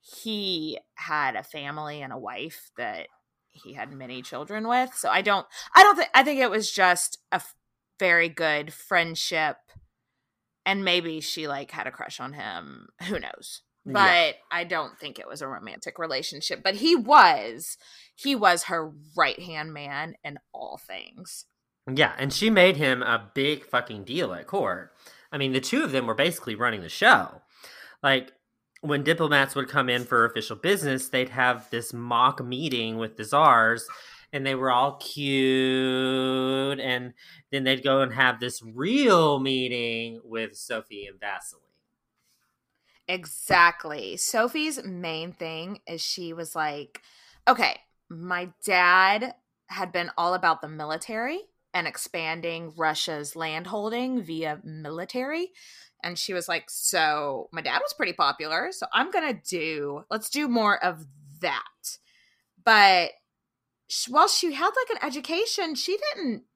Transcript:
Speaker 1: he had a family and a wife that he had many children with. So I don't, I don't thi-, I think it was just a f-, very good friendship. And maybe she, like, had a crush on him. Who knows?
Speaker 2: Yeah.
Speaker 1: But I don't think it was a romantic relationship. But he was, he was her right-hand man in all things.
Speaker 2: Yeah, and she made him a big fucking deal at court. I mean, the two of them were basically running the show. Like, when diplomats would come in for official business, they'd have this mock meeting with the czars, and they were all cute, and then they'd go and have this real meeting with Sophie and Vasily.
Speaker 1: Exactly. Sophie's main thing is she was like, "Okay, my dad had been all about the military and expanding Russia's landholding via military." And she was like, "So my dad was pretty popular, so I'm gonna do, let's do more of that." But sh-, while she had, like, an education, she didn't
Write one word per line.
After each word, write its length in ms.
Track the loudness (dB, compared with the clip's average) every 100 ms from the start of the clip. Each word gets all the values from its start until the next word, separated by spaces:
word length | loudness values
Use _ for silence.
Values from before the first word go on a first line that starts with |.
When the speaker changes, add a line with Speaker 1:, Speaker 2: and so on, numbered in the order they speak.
Speaker 1:
he 760 | -20 -14 -8 -6 -4 -4 -6 -10 _
had 420 | -16 -4 -2 -2 -4
a 60 |
family 580 | -8 -12 -10 -10 -10 -10
and 120 | -12
a 60 | -12
wife 520 | -10 -10 -12 -14 -20 -10
that 300 | -8 -8 -12 _ _ _ _
he 240 | _ -20
had 180 | -14 -12
many 300 | -12 -12 -12
children 440 | -10 -12 -8 -8 0
with. 260 | 0 0
So 160 | -4 0
I 100 | 0
don't, 260 | 2 0 -2 -14 4
I 80 | 10
don't 140 | 10 8
thi-, 60 | 4
I 80 | 4
think 180 | 4 2
it 100 | 2
was 200 | 2 -2
just 480 | 4 4 4 0 -6 _
a 20 |
f-, 200 | -4 -4 -20 _ _ _ _
very 300 | 2 4 2
good 420 | 0 0 0 -2
friendship. 840 | -14 0 0 0 -4 -4 0 -2 -4 _ -20 _ _ _ _ _ _ _ _
And 200 | -4 -2
maybe 360 | 2 0 0 -6
she, 280 | -8 -6 -6
like, 240 | -6 -8
had 140 | -8 -8
a 20 |
crush 300 | -8 -12 -10
on 120 | -12
him. 560 | -10 -10 -10 -12 -18 -20 _ -8
Who 100 | -8
knows? 440 | -8 -14 -16 -18 _ _ -4
Speaker 2:
Yeah. 60 |
Speaker 1:
But 400 | 4 6 6 4 0 _
I 140 | -6
don't 340 | -4 -4 -6 -10
think 200 | -18 -16
it 80 | -16
was 140 | -12
a 80 | -12
romantic 500 | -12 -14 -14 -14 -10
relationship. 640 | -6 -4 -6 -8 -8 -4
But 140 | -4 0
he 180 | 4
was, 840 | 4 8 10 10 8 -2 -10 -12 -14 -18 -20 -20
he 200 | _ -2
was 300 | 4 4 4
her 280 | 0 -4 -6 -12 -12 0
right-hand 560 | 0 0 -10 -10 -10
man 420 | -10 -10 -8 -8 -10
in 160 | -14 -14 _
all 260 | -16 -14 -16 -14
things. 600 | -16 -16 -20 -18 -16 -18 _ _ _ -6
Speaker 2:
Yeah, 220 | 2 2 2
and 120 | -4
she 180 | 0 2
made 260 | 8 8 6
him 260 | 2 2
a 280 | 2 -2 -2
big 300 | -2 0 -2
fucking 400 | -2 -4 -2 -10
deal 300 | -6 -4 -4
at 120 | -6 -6
court. 460 | -2 -2 -4 -10 _ -20 -20 _
I 60 | -4
mean, 140 | 0
the 80 | -2
two 220 | 0 -2
of 100 | 0
them 140 | -2 -2
were 80 |
basically 400 | -2 -2 -4 -10
running 280 | -4 -4 -4
the 80 | -8
show. 500 | 2 4 4 2 -10 _ _ -20 -20 -20 -4
Like, 300 | 2 2 0 _ _ _ _ _
when 200 | -2 -2
diplomats 520 | 0 0 4 4 2
would 140 | -2 -2
come 200 | -2 0
in 160 | 0
for 220 | 2 2 2
official 300 | 0 -8 -4
business, 520 | 0 0 0 -2 -2
they'd 220 | -2 -2
have 400 | 2 2 2 -4
this 240 | -8 -6
mock 500 | -10 -2 2 2 2
meeting 540 | -6 -6 -4 -4 -4 -4
with 180 | -8 -8
the 80 |
czars, 640 | 0 4 6 8 6 2 -4 -16 -18 -20 _
and 140 | -6
they 100 | -4
were 160 | -2 2
all 260 | 2 2 -2
cute, 1800 | -14 -6 -2 2 4 4 2 2 0 0 0 0 0 0 0 -2 -2 -4
and 340 | -4 -4 -6 -14 -20 -20 _
then 140 | -4
they'd 180 | 0 0
go 200 | 4 4
and 100 | 2
have 280 | 2 0 0
this 220 | -6 -8
real 760 | -14 -6 -2 2 6 6 6 2
meeting 800 | 0 -2 -2 -4 -4 -4 -8 -12
with 320 | -10 -8 -8
Sophie 520 | -10 -8 -8 -8 -16 -16
and 120 | -12
Vasily. 440 | -10 -10 -12 -20 _ _ _ _ _ _ _ _ _ _ _ _ _ _ -8
Speaker 1:
Exactly. 1080 | -8 -8 -14 2 6 6 4 -10 -8 -8 -6
Sophie's 680 | -4 0 0 0 -4 -4
main 480 | -10 -8 -8 -8 -10
thing 480 | -10 -10 -8 -10 -12 -12
is 140 | -8
she 320 | -6 -6 -8
was 220 | -10 -8
like, 480 | -4 -4 -4 -12 -18 _ _ _ _ 4
"Okay, 320 | 6 4 0 _ _ _
my 420 | -14 -6 -6 -6 _
dad 720 | 2 6 8 8 8 4 -2 -10 _ _ _
had 220 | -8 -4
been 180 | -4 -4 -2
all 180 | 0
about 260 | 2 2 0
the 60 | -4
military 720 | -10 -6 -6 -6 -6 -6 -6 -12 _ _
and 120 | -6 -4
expanding 840 | -6 -8 -6 -4 -4 -6 -8 -10 -2
Russia's 580 | -2 0 -4 -6 -8
landholding 880 | -8 -6 -6 -6 -6 -4 -4 -4 -4
via 380 | -6 -6 -4 -6
military." 880 | -10 -12 -10 -10 -8 -6 -6 -6 -8 _ -20 -20 -20 _
And 120 | -10 -8
she 140 | -6
was 160 | -6 -4
like, 220 | -6 -6
"So 800 | -6 -2 2 2 2 -2 -6 -8
my 100 | -8
dad 180 | -2 -2
was 120 | -2
pretty 180 | -4 -4
popular, 580 | 2 0 0 -2 -2 -4
so 160 | -6 -2
I'm 180 | 0 0
gonna 240 | 0 -2
do, 680 | -4 -6 -4 -4 -4 -4 -8 -8
let's 220 | -8 -6
do 160 | -4 0
more 360 | 2 4 2
of 220 | 0 -4 -14 -20 -20 -6
that." 580 | -4 -4 -8 _ -14 -14 _ _ _ _ _ _
But 460 | 4 8 10 8 4 -6 _ _ _ _ _ _ _
sh-, 200 | -8 0
while 200 | 4 4
she 240 | 4 0
had, 180 | 0 0 0
like, 140 | -2
an 140 | -4
education, 720 | -4 -6 -4 -2 -2 -2 -4
she 220 | -4 -4 -2
didn't 480 | -2 -4 -4 -4 _